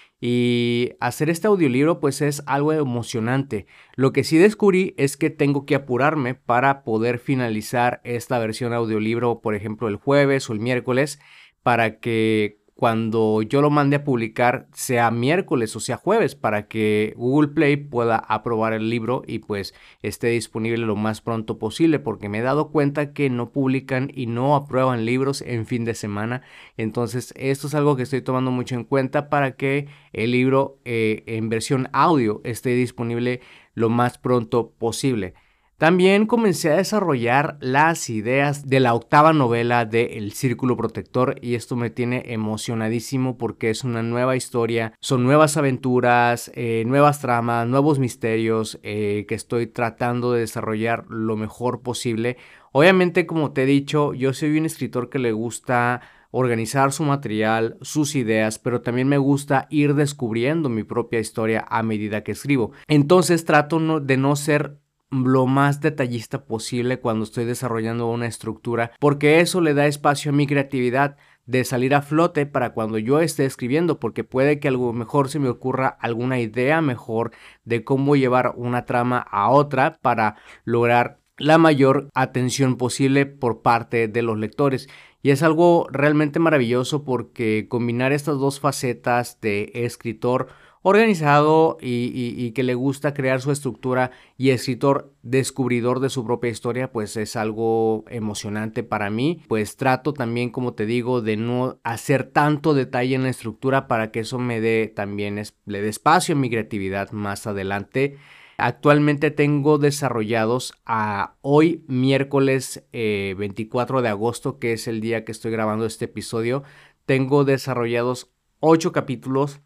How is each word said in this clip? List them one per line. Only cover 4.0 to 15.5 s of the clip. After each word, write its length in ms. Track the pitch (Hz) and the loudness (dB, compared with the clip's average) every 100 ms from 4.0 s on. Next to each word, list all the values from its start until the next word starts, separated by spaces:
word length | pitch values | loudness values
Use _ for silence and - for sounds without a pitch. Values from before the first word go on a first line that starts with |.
| 131 | 0
que 100 | 139 | 2
sí 140 | - 160 | 2 6
descubrí 560 | 214 214 202 180 185 - | 6 4 4 4 2 0
es 180 | 139 - | -2 0
que 140 | 156 | -2
tengo 340 | 147 143 143 143 | 0 0 0 0
que 80 | |
apurarme 640 | 139 139 120 147 156 123 123 | -2 0 0 0 0 -2 -4
para 480 | - 120 139 139 | 0 2 2 0
poder 340 | - 110 120 120 | -2 -2 0 -2
finalizar 840 | - 131 117 107 107 123 120 - | -2 -2 -2 -4 -4 0 0 -2
esta 340 | 123 120 - 120 | -6 -8 -4 -2
versión 340 | 110 110 120 | -2 -4 -4
audiolibro, 680 | 117 113 107 110 117 120 113 | -2 -2 -2 -2 0 -2 -2
por 140 | 110 104 | -4 -4
ejemplo, 320 | 110 107 113 | -6 -6 -6
el 80 | 101 | -4
jueves 520 | 139 143 139 135 - | 0 2 4 0 -2
o 60 | |
el 60 | 107 | -6
miércoles, 600 | 120 123 123 123 147 - _ - - _ | -2 -2 -2 -2 -2 -6 _ -20 -20 _
para 360 | 127 117 110 110 | 0 2 0 -2
que 600 | 120 113 110 110 104 - _ | -4 0 2 2 0 -6 _
cuando 680 | - 123 113 113 113 110 110 | -2 0 0 0 2 2 0
yo 180 | 107 139 | 0 2
lo 80 | 147 | 2
mande 280 | 147 139 143 | 4 2 0
a 60 | |
publicar 640 | 147 120 113 120 123 127 - | 0 -2 -2 0 0 0 -6
sea 380 | - - 120 117 | -10 -2 2 2
miércoles 640 | 117 127 180 - | 2 0 0 0